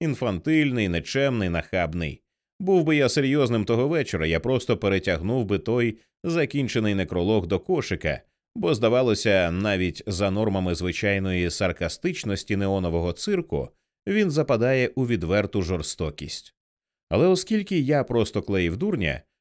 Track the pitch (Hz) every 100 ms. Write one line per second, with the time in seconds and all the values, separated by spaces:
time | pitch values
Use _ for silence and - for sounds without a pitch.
0 | 160 123 120 90 160 160 147 123 98 85
1 | - 131 131 120 92 85 - 92 80 85
2 | 78 64 _ _ _ - 185 185 156 151
3 | 131 151 135 147 127 113 98 117 139 165
4 | 127 82 80 82 117 127 - 107 101 95
5 | 95 80 92 127 101 101 - 120 120 107
6 | _ _ - 165 147 143 123 120 107 98
7 | 90 90 92 110 85 95 - 175 - 90
8 | 80 67 - _ _ 233 175 123 113 123
9 | 127 - 110 95 85 90 104 95 90 -
10 | - 92 101 98 110 95 92 85 90 -
11 | 104 98 95 90 87 - 92 85 82 -
12 | 190 170 107 98 - 101 98 98 87 85
13 | 87 85 - 185 - 73 62 _ _ _
14 | - 208 196 151 143 113 123 131 123 -
15 | 120 110 82 101 104 104 85 90 76 -
16 | 80 - 71 - - _ _ _ _ _
17 | - - 175 185 - 214 196 180 131 147
18 | 123 117 110 107 - 98 85 95 202 160
19 | 82 65 - _